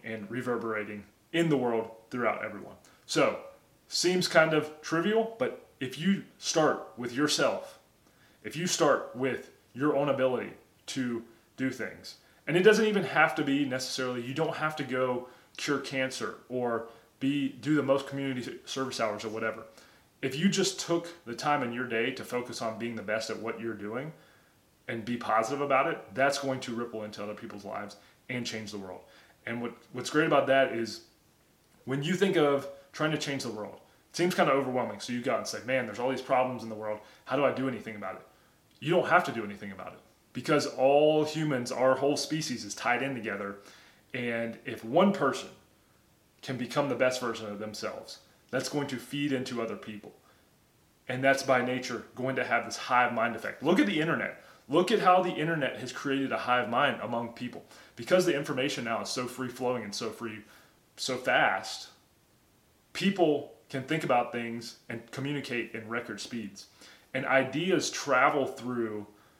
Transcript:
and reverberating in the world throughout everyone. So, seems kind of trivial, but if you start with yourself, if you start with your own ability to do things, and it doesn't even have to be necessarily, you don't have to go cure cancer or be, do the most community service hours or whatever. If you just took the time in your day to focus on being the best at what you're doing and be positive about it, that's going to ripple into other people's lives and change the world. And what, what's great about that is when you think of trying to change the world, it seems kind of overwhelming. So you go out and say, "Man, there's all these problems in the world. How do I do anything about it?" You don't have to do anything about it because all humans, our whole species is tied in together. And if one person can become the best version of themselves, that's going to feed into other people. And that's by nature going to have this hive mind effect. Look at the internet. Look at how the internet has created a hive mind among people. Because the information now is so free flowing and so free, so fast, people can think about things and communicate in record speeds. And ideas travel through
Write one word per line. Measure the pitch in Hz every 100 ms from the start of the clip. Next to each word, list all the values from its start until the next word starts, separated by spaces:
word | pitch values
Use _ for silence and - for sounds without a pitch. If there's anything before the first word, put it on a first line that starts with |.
and | 113 110 101
reverberating | 120 120 117 113 107 104 104 - _ _
in | 165 170
the | 139
world | 120 113 110 - -
throughout | 127 113 -
everyone. | 107 101 98 98 - _ -
So, | - 123 92 - - _ _ _
seems | - 180 180 175
kind | 170 160
of | 156 151 -
trivial, | - 160 196 220 226 -
but | 247 - - _
if | 131 -
you | 180 196 - -
start | - 165 147 104 - -
with | 120
yourself, | 120 147 - 131 95 - - _ _ _ _ _ _
if | 107 147
you | 175
start | - 151 113 - 123
with | 131 113 - _ _
your | 120 147 135
own | 143
ability | 127 131 123 101 - _ _ -
to | 139 123 117 - - _ -
do | 131
things, | - 95 - - - _ _ -
and | 170
it |
doesn't | 196 214 214
even | 202
have | 156 151 160
to | -
be | 139 139
necessarily, | 139 127 - - 127 123
you | 120
don't | 135 156 -
have | 156 156
to |
go | 127 127 127 123 - - _ -
cure | - 139
cancer | - 135 131 - 107 - -
or | 127 120 113 113 - _ _
be, | 135 143 135 123
do | 123
the | 151
most | 127 135 -
community | 139 139 127 120 -
service | - 135 127 117
hours | 113 104
or | 113
whatever. | 107 113 - - - - _ _ _
If | 135 139
you | 190
just | 180 - -
took | - 170 - - 113
the |
time | 117 147 147
in | 120
your | 120 120
day | 113 120
to | 131
focus | 110 123 120 -
on | 117 107
being | 117 110
the |
best | 101 110 110
at | 98
what | 113 110
you're | 113
doing | 104 104 120 151 - - _ _ _ _ _ -
and | 117
be | 107 120
positive | - 110 113 139
about | 139 131 160
it, | 151 -
that's | 101 139 -
going | 135 127
to | 127
ripple | 113 117 110
into | 107 104
other | 104
people's | 104 104 101
lives | 101 104 104 - - _ -
and | 127
change | 117 110 104
the | 104
world. | 95 90 - - - _ 113
And | 117
what, | 120 - -
what's | 127 -
great | 151 160
about | 143 135
that | 135 131
is | 117 113 - - _ _ _ _ _ _ _
when | - 139
you | 147
think | 180 196 165
of | 143 139 - - -
trying | - 156
to | 151
change | - 135
the | 127
world, | 104 101 - - _ _
it | -
seems | 180
kind | 185 143
of | 139
overwhelming. | 131 123 110 104
So | -
you | 120
go | 127
out | 110
and | 101
say, | 107 110
"Man, | 131 113
there's | 104
all | 127
these | 127
problems | - 127 127 120
in | 113
the |
world. | 107 107 107 - - -
How | 135
do |
I | 135
do | 123 131
anything | 113 113
about | 104 95 92
it?" | - _ _ _ _ _
You | 135
don't | 180 -
have | 175
to | -
do | 113
anything | 101 101 101
about | 92 -
it | - - _ _
because | 127 143 147 -
all | - 135 143 151 156
humans, | 151 156 151 127 120
our | - 131
whole | 131 143 139
species | - 160 147 120
is | 104
tied | - 120 120
in | 135
together. | 123 107 101 101 101 - - - _ _
And | 123 120 117 117 104
if | - 113
one | 113 151 196
person | - 139 - - - _ _ _ _ _ _ _ _
can | - 123
become | 120 147 139
the |
best | 117 127 -
version | 120 110 107
of | 101
themselves, | 107 104 107 - - - _ _ _
that's | 131 131
going | 147 135
to | 123
feed | - 143 143
into | 131 - 120
other | 113 104
people. | - 104 101 - _ _ _ _ _ _ _ _ -
And | 127
that's | 135 135
by | - 127
nature | 120 127 127 117 -
going | - 127 127
to |
have | 113 113
this | 101 -
hive | - 123 120
mind | 117 117 110
effect. | - -
Look | 139 190
at | 202
the | 156
internet. | 165 131 98 - - - -
Look | 151 180
at | 214
how | 185 180
the | 180
internet | 123 156 160 127 104
has | 123
created | - 143 135 131
a | 110
hive | 120 123 113
mind | 120 139 113
among | 107 120 117
people. | - 123 - - - - -
Because | - 185
the | 175 143
information | 147 127 107 135
now | 117 110
is | 98
so | 131 123
free | - 123
flowing | 123 123 123
and | 101
so | - 113
free, | - 117 104 - - _ _ _ -
so | - 123
fast, | 127 131 127 98 - - - - _ _ _ _ _ _ _ _ _
people | - 190 190 160 143 - - _
can | 135
think | 127 156
about | - 123 117
things | 117 117 117 113 - -
and | 117 -
communicate | - 139 143 127 120 -
in | 113 107
record | 117 117 101
speeds. | - 120 101 - - _ - - _
And | 131 -
ideas | 135 120 139 180 160 -
travel | - 143 127 139 151 127
through | - 120 123 113 107 101 - _